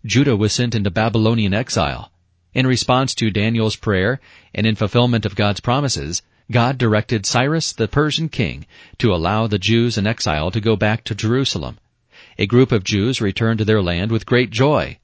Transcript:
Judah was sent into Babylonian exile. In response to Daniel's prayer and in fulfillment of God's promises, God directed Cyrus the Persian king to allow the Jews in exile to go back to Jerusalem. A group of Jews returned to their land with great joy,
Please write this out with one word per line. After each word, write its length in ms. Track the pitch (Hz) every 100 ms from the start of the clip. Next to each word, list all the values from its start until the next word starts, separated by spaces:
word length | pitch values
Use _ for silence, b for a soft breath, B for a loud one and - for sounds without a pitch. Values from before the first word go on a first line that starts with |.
| 113
Judah 320 | 120 143 104
was 160 | 107
sent 200 | - 123
into 160 | 113 98
Babylonian 640 | 87 113 110 110 117 101
exile. 580 | 101 127 - 73 64 - _ _ _ _
In 120 | 123 131
response 480 | 123 - 127 131 -
to 140 | 113
Daniel's 460 | 101 107 117 110 -
prayer 460 | - 95 98 135 b b b -
and 100 | 110
in 100 | 107
fulfillment 500 | 104 120 123 117 104
of 100 | 98
God's 240 | 104 101
promises, 600 | - 131 139 - 71 85 - _ -
God 280 | 120 117 131
directed 480 | 120 107 - 117 95
Cyrus 480 | 120 135 160 -
the 160 | - 110
Persian 400 | 147 151 143 160
king 360 | - 90 65 - B B -
to 140 | 117
allow 340 | 87 85 107 113
the 120 | 101
Jews 380 | 95 117 120 110
in 100 | 101
exile 420 | 113 - 76 82
to 120 | 110
go 140 | 110 104
back 280 | 107 110 -
to 100 | 101
Jerusalem. 600 | 110 123 135 - 64 - _ _ _ B B -
A 80 | 101
group 240 | 120 131
of 140 | 113 92
Jews 360 | 104 110 131
returned 380 | 104 - 113 110
to 60 | 104
their 160 | 107
land 300 | 90 87 107
with 140 | 113 -
great 240 | 123 131
joy, 480 | 113 139 156 127 -